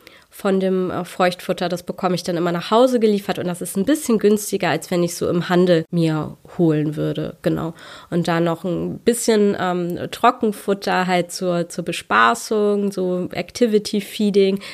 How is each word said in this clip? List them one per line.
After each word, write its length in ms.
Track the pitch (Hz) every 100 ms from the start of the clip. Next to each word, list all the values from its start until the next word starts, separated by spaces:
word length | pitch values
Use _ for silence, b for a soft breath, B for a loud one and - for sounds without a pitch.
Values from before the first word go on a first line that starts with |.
| B B B
von 260 | - 202 190
dem, 300 | 190 185 185
äh, 140 | 127
Feuchtfutter. 640 | 175 - 180 175 - 175 175
Das 140 | 175
bekomme 320 | - - 180
ich 80 | 175
dann 160 | 180 170
immer 140 | 175
nach 180 | 170 -
Hause 280 | 220 254 247
geliefert 400 | 220 202 196 185
und 80 | 180
das 140 | 175
ist 160 | 180 196
ein 80 |
bisschen 340 | 180 202 - 220
günstiger, 520 | 208 208 - 196 175
als 200 | 170 -
wenn 120 | 175
ich 120 | 175
so 140 | - -
im 220 | 175 170
Handel 340 | 180 180 160 165
mir 480 | 175 160 156 147 - - -
holen 400 | 165 151 151 156
würde. 400 | 151 151 156 -
Genau. 320 | 170 160 165 - B B B
Und 200 | 175 170
dann 160 | 165
noch 200 | 170 170
ein 340 | 190 165 175 185
bisschen, 540 | - 233 - 220 202 -
ähm, 380 | 180 180 175 175 165
Trockenfutter 960 | - 233 262 220 202 - 196 202 185 180
halt 260 | 180 175
zur, 360 | - 185 175 170
zur 160 | -
Bespaßung, 1080 | 170 - - 208 226 233 - 214 208 202 202
so 360 | 190 185 180 185
Activity 680 | - 180 - 240 208 208 208
Feeding. 600 | - - 208 196 196 196 B